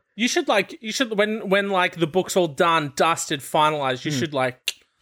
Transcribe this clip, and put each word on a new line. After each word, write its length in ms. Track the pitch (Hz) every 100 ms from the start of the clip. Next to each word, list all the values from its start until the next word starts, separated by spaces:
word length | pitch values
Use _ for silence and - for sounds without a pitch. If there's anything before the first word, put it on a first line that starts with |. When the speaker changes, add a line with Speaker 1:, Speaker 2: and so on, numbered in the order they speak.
| _ -
Speaker 1:
You 120 | 240
should, 200 | 349 294
like, 340 | 214 - -
you 100 | 220
should, 240 | 202 240 202
when, 320 | 208 220 185
when, 220 | 196 202
like, 280 | 190 180 165
the 100 | 165
book's 280 | 185 180 190
all 120 | 175
done, 440 | 139 170 165 143 -
dusted, 440 | 165 165 - 147
finalized, 640 | - 160 151 151 131 127
you 80 | 156
Speaker 2:
Hmm. 60 | 139
Speaker 1:
should, 160 | 151
like, 400 | 139 127 - - - _ _